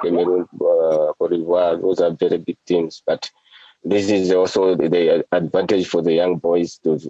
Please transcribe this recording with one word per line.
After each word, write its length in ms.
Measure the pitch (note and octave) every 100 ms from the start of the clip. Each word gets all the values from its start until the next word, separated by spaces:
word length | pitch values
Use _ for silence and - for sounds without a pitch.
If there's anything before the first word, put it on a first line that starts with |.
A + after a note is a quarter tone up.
Cameroon, 440 | F2 F2 F2 F2+ E2+
uh, 580 | - E2+ E2+ D#2+ D#2 D2+ -
Cote 140 | E2+
d'Ivoire, 500 | F2 E2 F2+ F2 E2
those 180 | F2+ F2+
are 120 | F2
very 260 | E2 F2 F2
big 180 | E2+ E2+ -
teams. 340 | F2 E2 - -
But 240 | D#2 - - _ - - _
this 280 | - G2+ G2
is 200 | G2+ F#2
also 440 | F#2 F#2 - F#2+ F2
the, 120 | D2+
the 380 | F2 E2 D#2+ -
advantage 560 | F2 E2 F#2 F#2+ G2+ F2+
for 160 | E2+
the 100 | E2
young 240 | E2 F2+ F2
boys 400 | E2 F2 F2 -
to, 160 | - D#2